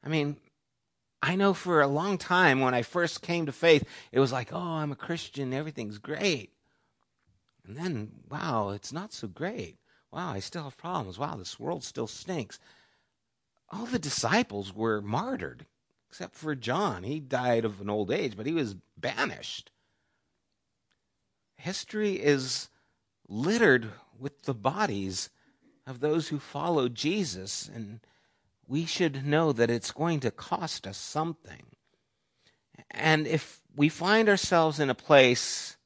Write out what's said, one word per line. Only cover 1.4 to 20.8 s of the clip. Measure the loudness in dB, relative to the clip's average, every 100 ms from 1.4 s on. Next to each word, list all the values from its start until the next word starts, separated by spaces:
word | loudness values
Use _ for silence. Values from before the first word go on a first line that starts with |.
| 2 2
for | 2 4
a | 4
long | 4 0 -2
time | 2 6 6 6
when | 4 2
I |
first | 0 -2 -2 -4
came | -4 -2 -2
to |
faith, | 2 6 6 4 -12 -2
it | 2
was | 2
like, | 2 -6
"Oh, | -8
I'm | -6 -4 -6
a | -8
Christian, | -8 -8 -8 -8 -6
everything's | -4 -6 -8 -10 -10
great." | -10 -2 -2 -2 -6 _ _ _ _ _ _ _ _ _ _ _ -18
And | -8
then, | -6 -6 -8 -14 -14
wow, | -8 0 0 0
it's | -4 -8
not | -10 -10
so | -12 -12
great. | -8 -8 -6 -10 -14 _ _ _
Wow, | -10 -6
I | -6
still | -8 -10 -12
have | -12
problems. | -6 -6 -6 -6
Wow, | -8 -8
this | -12 -10
world | -6 -6
still | -8 -8 -8
stinks. | -8 -8 -6 -6 -12 _ _ _ _ _ _ _ _ _ _ _
All | -12 -4
the | -4
disciples | -2 -2 2 2 0 -4 -8
were | -4 0 0
martyred, | -2 -4 -4 -6 -8 -12 -20 _ _ _ _
except | -16 -16 -10
for | -6
John. | -4 -2 0 0 -2
He | -6 -8
died | -4 -2 2 2 2
of | -4
an | -2
old | -2 0
age, | 0 -2 -6
but | -4
he |
was | -2 -2 -6 _ -8
banished. | -6 -2 -4 -4 -12 -12 -14 _ _ _ _ _ _ _ _ _ _ _